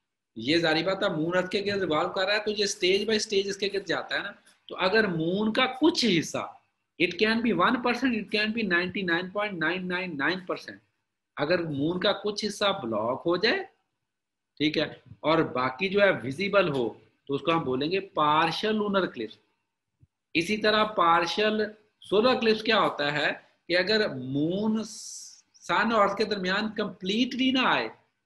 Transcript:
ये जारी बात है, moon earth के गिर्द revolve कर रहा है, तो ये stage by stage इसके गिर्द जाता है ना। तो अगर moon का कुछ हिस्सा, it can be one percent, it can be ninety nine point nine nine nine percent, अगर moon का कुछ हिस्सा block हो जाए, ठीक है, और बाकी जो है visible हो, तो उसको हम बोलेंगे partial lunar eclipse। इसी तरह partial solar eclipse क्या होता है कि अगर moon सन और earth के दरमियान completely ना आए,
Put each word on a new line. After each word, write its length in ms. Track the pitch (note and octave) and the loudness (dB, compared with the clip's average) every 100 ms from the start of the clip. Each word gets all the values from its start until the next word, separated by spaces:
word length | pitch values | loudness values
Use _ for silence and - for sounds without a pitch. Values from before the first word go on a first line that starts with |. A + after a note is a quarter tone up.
| _ _ _ A2+ | _ _ _ -8
ये 200 | A#2 E3 | 0 2
जारी 240 | D#3+ D#3+ | 2 0
बात 200 | E3+ F#3+ | 0 0
है, 140 | G3+ D#3+ | -2 -2
moon 160 | E3 | 0
earth 180 | F3+ F3+ | 0 0
के 100 | G3+ | -2
गिर्द 200 | G3+ G3+ | -2 -2
revolve 280 | F3 D#3 F3+ | 0 0 0
कर 180 | G3 F#3+ | -2 0
रहा 100 | G#3+ | 0
है, 80 | |
तो 60 | G#3+ | -2
ये 160 | G#3 G3+ | -2 -2
stage 400 | - F3+ G3 G#3+ | 0 2 2 0
by 120 | G#3+ | -2
stage 300 | - G3 G3 | 0 -2 -2
इसके 200 | G3 G3+ | -4 -4
गिर्द 180 | G3 E3 | -6 -4
जाता 300 | C#3 - C#3+ | -6 -4 -6
है 60 | |
ना। 120 | G3 - _ _ - | -6 -14 _ _ -14
तो 60 | |
अगर 320 | - F#3 A3 G#3 | -2 2 4 2
moon 460 | E3 D#3+ F#3+ G#3+ | 0 0 0 0
का 140 | A3 B3+ | 2 0
कुछ 380 | - D#4 - | 4 2 4
हिस्सा, 500 | A#3 E3 B2+ B2 G2+ - _ _ _ - | 2 2 0 -6 -8 -12 _ _ _ -2
it 80 | F3+ | -2
can 320 | - G#3+ A3+ | 2 0 2
be 100 | A#3+ E3+ | 0 2
one 200 | G3 B3 | 2 2
percent, 380 | B3 A#3+ C4+ | 0 0 -2
it 160 | G#3+ F#3+ | -2 -4
can 180 | G#3 G#3+ | -2 -2
be 100 | A#3 | -2
ninety 400 | G3+ F3 F3+ G3 | 0 0 0 -4
nine 260 | F3+ E3+ F#3 | -2 -2 -2
point 200 | G3+ G#3 | -4 -4
nine 320 | F3+ D#3 F#3 F3+ | -2 -2 -2 -4
nine 280 | F3+ F#3 | -6 -6
nine 260 | C#3+ C#3+ F#3 | -2 -2 -2
percent, 380 | F3+ D#3 - G2 _ _ _ _ _ - | -4 -8 -8 -20 _ _ _ _ _ -6
अगर 240 | D3 F3+ | 0 0
moon 360 | D#3+ C#3 D3+ F3+ | -2 -2 -2 0
का 140 | G#3 | -2
कुछ 320 | F#3+ G#3 G#3 | -2 -4 -4
हिस्सा 280 | G#3+ - G3+ | -6 -2 -2
block 500 | G3 A#2 G#2+ A2+ C3 | -2 -4 -2 -2 -2
हो 140 | E3+ F3 | -2 0
जाए, 320 | A3 F#4+ F4+ _ _ _ _ _ _ _ _ - | 2 0 -4 _ _ _ _ _ _ _ _ -4
ठीक 180 | D3+ D#3+ | -2 0
है, 260 | D3 - - - | -4 -6 -20 -6
और 180 | D3 D#3+ | 0 2
बाकी 460 | D3+ B2+ B2+ - F#3+ | 2 0 -2 -2 -2
जो 120 | G3+ | 4
है 120 | G3 | 4
visible 560 | C#3 A#2+ C#3+ G3 G3+ F3+ | 2 -4 -4 0 2 2
हो, 320 | C3+ A2+ - _ _ - | 0 -2 -4 _ _ -6
तो 80 | |
उसको 180 | C#3 E3+ | -4 0
हम 120 | E3 | 0
बोलेंगे 360 | C3+ B2+ D3+ F#3+ | 0 -2 -2 -4
partial 760 | G3 - D3+ D#3 E3+ E3+ G#3+ | -4 0 2 4 2 0 -2
lunar 300 | G#3+ G#3 G3 | -2 0 0
eclipse। 340 | F3+ B2 G#2+ - _ _ _ _ _ _ _ _ _ D#3+ | -2 -4 -10 -10 _ _ _ _ _ _ _ _ _ -4
इसी 200 | E3 G#3+ | -2 0
तरह 280 | G#3+ G#3+ | 2 2
partial 880 | G#3+ G3+ E3+ E3+ E3+ - G#3+ G#3+ G#3+ - _ _ | 2 4 6 6 4 2 2 2 -2 -4 _ _
solar 360 | - G3 B3 B3 | 2 4 6 6
eclipse 260 | A3+ A3 | 4 2
क्या 140 | - G#3+ | 4 4
होता 340 | D3+ - C#3+ | 4 2 -2
है 220 | D3 E3+ - _ _ - | 2 0 -2 _ _ -2
कि 60 | |
अगर 400 | F3 F#3 G#3+ G3 | 0 2 2 0
moon 680 | C3 B2+ C#3 D#3+ F#3+ A3 A3 | -2 -4 -2 0 0 0 -2
सन 1080 | G#3 - - - - - _ _ - F3+ A3 | -4 -12 -14 -16 -18 -20 _ _ -4 0 2
और 160 | A3+ G3 | 4 2
earth 100 | G3 | 2
के 60 | |
दरमियान 440 | G#3+ G3+ F3+ G3 G#3+ | -2 -2 -2 -2 -2
completely 840 | - G3 - F#3 A3 B3+ B3 C4 | -4 -6 -6 -4 0 0 0 0
ना 160 | B3+ G#3+ | 2 2
आए, 220 | C#3+ A2+ - _ _ | 0 -2 -10 _ _